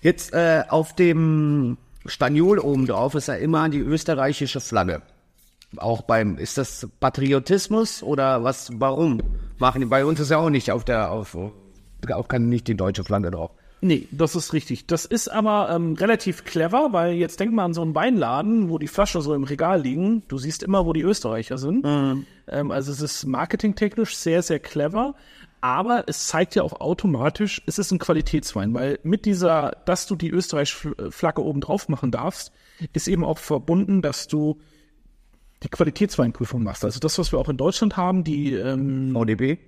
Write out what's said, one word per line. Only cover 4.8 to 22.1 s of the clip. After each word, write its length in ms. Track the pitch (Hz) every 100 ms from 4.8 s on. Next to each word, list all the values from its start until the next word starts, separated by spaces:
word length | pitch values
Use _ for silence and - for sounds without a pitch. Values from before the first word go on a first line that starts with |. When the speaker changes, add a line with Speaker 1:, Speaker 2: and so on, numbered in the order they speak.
| 92 78 - _ _ _ _ _ - -
Speaker 1:
Auch 260 | 107 117
beim, 360 | - 113 107 73
ist 180 | 104 -
das 300 | 131 - 120 _
Patriotismus 1000 | 131 - 135 139 135 190 190 214 226 -
oder 420 | - 143 135 131
was, 260 | 120 131 -
warum 460 | 120 135 135 165 113 - - - -
machen 220 | 127 131
die, 60 | 123
bei 180 | 135
uns 160 | 143 156
ist 100 | 147
ja 80 | 156
auch 120 | 165
nicht 200 | 143 120
auf 140 | 117
der, 260 | 113 117 98
auf, 260 | 101 101 85
auf 920 | 95 101 98 - - - - 87 117
kann 200 | 127 117
nicht 200 | 120 -
die 80 | 104
deutsche 260 | 95 98
Flagge 280 | 90 101 90
drauf. 180 | 87 82 - - _
Speaker 2:
Nee, 280 | 190 151 -
das 240 | 139 160
ist 180 | 180 -
richtig. 340 | 160 - 123 -
Das 180 | 170
ist 240 | - 226 -
aber, 400 | 214 214 208 202
ähm, 240 | 170 170
relativ 500 | 156 190 226 196 170
clever, 440 | - 170 165 226 302
weil 220 | 190 170
jetzt 240 | 175 170 -
denk 120 | 196
mal 120 | 226
an 100 | 175
so 80 | 170
einen 120 | 165
Weinladen, 760 | 156 214 240 123 127 190 226 185
wo 80 | 160
die 100 | 147
Flaschen 320 | - 202 175
so 140 | 143
im 100 | 147
Regal 360 | 135 143 160 185
liegen. 420 | 131 135 190 226 -
Du 100 | 135
siehst 240 | 135 156
immer, 240 | - 196 170
wo 60 |
die 100 | 160
Österreicher 560 | 156 208 117 113 113 131
sind. 260 | 135 123
Speaker 1:
Mhm. 400 | 143 147 139